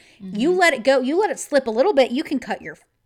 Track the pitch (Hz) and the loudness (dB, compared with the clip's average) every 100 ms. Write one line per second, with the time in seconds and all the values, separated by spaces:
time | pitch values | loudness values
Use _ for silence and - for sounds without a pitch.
0 | _ - 190 208 294 370 339 254 233 269 | _ -20 -10 -2 0 4 2 2 2 2
1 | 254 330 415 262 - 285 262 220 370 285 | 2 0 0 -2 -2 -2 0 0 2 2
2 | 226 247 - 269 226 202 160 151 _ _ | 2 0 -4 -6 -6 -10 -10 -18 _ _